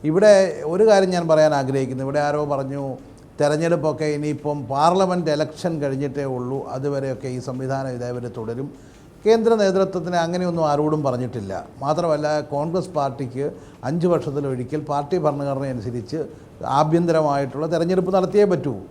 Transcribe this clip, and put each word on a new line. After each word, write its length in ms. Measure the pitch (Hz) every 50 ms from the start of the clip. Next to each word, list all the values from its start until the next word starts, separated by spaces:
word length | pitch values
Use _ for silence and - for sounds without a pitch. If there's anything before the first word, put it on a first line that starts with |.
| - 151
ഇവിടെ 240 | 156 185 208 214 208 196 190 180 151 143 143 151
ഒരു 120 | 170 185 220 220
കാര്യം 220 | 208 196 190 185 180
ഞാൻ 80 | 175 170 160
പറയാൻ 220 | 160 151 156 151 151 143
ആഗ്രഹിക്കുന്നു. 420 | 135 131 135 139 135 120 131 131 135
ഇവിടെ 140 | 135 139 147 147 147
ആരോ 120 | 147 151 151 143
പറഞ്ഞു 300 | 143 135 139 131 139 143 139 135 127 - - - - - - - - -
തെരഞ്ഞെടുപ്പൊക്കെ 680 | 147 147 151 151 165 165 170 165 143 156 147 151 156 151 151
ഇനിയിപ്പം 420 | 147 147 151 147 143 - 151 147 147 131 110
പാർലമെൻറ്റ് 600 | 135 139 151 165 180 190 196 185 180 180 165 156 151
ഇലക്ഷൻ 360 | 147 156 147 156 - - 180 165 151
കഴിഞ്ഞിട്ടേ 440 | 143 139 135 131 143 139 123 143 139 135 131
ഉള്ളൂ, 220 | 123 123 123 135 139 135 - 113
അതുവരെയൊക്കെ 520 | 131 135 143 143 139 135 135 131 131 139 135 127
ഈ 20 | 127 120 139
സംവിധാനം 440 | 127 127 131 131 135 135 135 131 127 120
ഇതേവരെ 340 | 120 123 123 123 120 120 104 123
തുടരും. 320 | 113 110 117 120 139 147 - - - - - - - - - - -
കേന്ദ്ര 260 | 208 226 233 220 226 226 220 208
നേതൃത്വത്തിന് 540 | 190 185 196 196 190 190 185 160 180 180 175 165
അങ്ങനെയൊന്നും 400 | 165 175 180 180 180 170 165 160 151
ആരോടും 300 | 143 143 151 151 156 156 143
പറഞ്ഞിട്ടില്ല. 460 | 139 123 123 127 120 - 120 101 95 95 87 - - - - 131
മാത്രമല്ല, 420 | 139 156 160 175 165 151 147 151 151 151 151 147 147 143
കോൺഗ്രസ് 360 | 143 147 165 165 185 - 180 -
പാർട്ടിക്ക് 480 | 156 139 139 127 123 139 123 117 131 139 147 - - - - - - - 127
അഞ്ച് 180 | 151 175 165 180 170
വർഷത്തിലൊരിക്കൽ 680 | 151 123 151 139 147 143 139 131 123 127 127 151 151 143 147
പാർട്ടി 260 | 143 143 147 139 185 180 156
ഭരണഘടന 440 | 151 139 143 139 143 139 135 139 135 127
അനുസരിച്ച് 420 | 120 101 123 117 123 110 - - 165 147 - - - - - - - - - 135 139
ആഭ്യന്തരമായിട്ടുള്ള 840 | 156 156 156 170 175 170 165 160 156 147 143 139 143 135 - 139 156 160 175
തെരഞ്ഞെടുപ്പ് 360 | 160 170 170 185 185 180 175 185
നടത്തിയേ 300 | 190 185 185 - 208 208 185
പറ്റൂ. 220 | 180 151 127 143 117 98 95 -